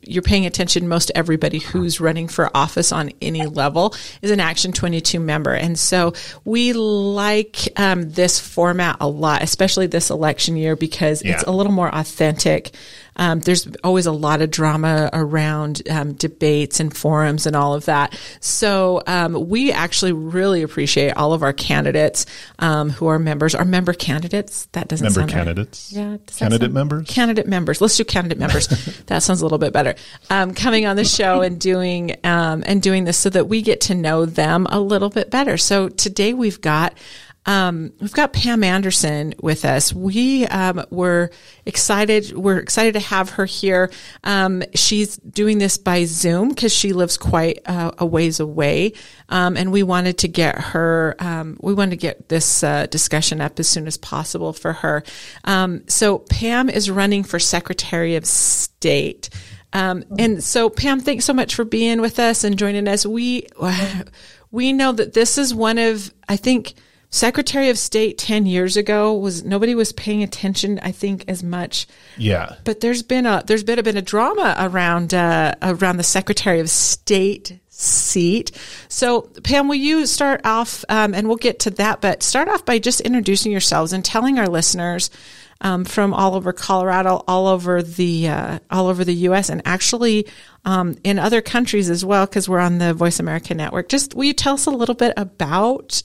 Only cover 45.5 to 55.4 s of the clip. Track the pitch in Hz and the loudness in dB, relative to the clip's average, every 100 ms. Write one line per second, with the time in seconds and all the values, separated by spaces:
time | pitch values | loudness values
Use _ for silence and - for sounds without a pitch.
45.5 | 214 196 - 190 175 170 165 175 170 233 | 2 2 0 0 0 0 0 0 2 0
46.5 | 294 233 - 202 180 175 - - 165 165 | 0 0 2 0 0 0 0 0 2 0
47.5 | - - 175 165 - 170 160 165 160 151 | -2 -4 -4 -4 -2 0 2 0 0 -4
48.5 | 151 143 147 202 214 - - - 185 180 | 0 0 2 0 -4 -16 -20 -4 0 0
49.5 | 180 185 202 190 180 180 180 175 170 160 | 0 0 2 2 2 0 0 -2 0 0
50.5 | - - 165 165 165 160 - 175 165 160 | -2 -4 -2 2 2 0 -2 -6 -6 -8
51.5 | - - 202 196 175 170 - - 165 160 | -6 -2 0 0 -2 -4 -6 -2 0 0
52.5 | - 151 147 - 160 - 151 156 156 147 | 0 0 0 -2 -2 0 0 0 -2 -4
53.5 | - 156 170 156 - - 143 160 170 160 | -2 -2 -2 -4 -10 -8 -8 -6 -6 -6
54.5 | 160 160 160 160 151 - - - - | -6 -6 -4 -2 -2 -4 -14 -18 -10